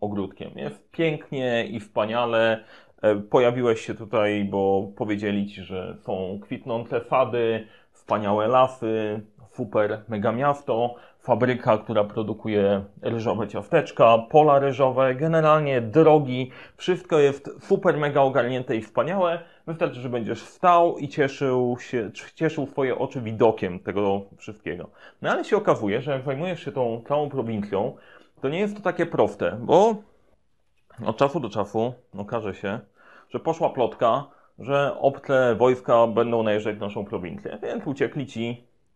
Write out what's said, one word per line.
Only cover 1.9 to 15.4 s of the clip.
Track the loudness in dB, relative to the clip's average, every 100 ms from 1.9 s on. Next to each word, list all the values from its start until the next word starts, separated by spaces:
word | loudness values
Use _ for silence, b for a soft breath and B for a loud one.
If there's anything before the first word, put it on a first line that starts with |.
| -2 -2 0 0 2 2 0 B B B B
E, | 0 0
pojawiłeś | 2 2 2 2 0 0
się | -4
tutaj, | -10 -4 0 0 0
bo | -2 0 2 2 -2 -6
powiedzieli | -4 -2 -2 -2 -4
ci, | -10
że | -12 -10 -10 -12
są | -8 -6 -6 -10
kwitnące | -10 -10 -6 -8 -4 -6
sady, | 0 0 2 0 0 -2 B B B
wspaniałe | _ -4 -2 0 2 4
lasy, | 4 4 0 -4 -2 -2 -6 -10 _ -16
super | -10 -2 0 0 -2 -6
mega | -4 -2
miasto, | 0 0 -2 -2 -2 -2 -6 B B
fabryka, | -2 2 2 0 2 0
która | 0 0
produkuje | 0 -2 -6 -6 -2 0 2 0 -4 -8
ryżowe | -6 -4 -2 -2 -4
ciasteczka, | -8 -2 0 0 4 6 6 4
pola | 6 6 6
ryżowe, | 4 2 2 4 2
generalnie | 2 0 2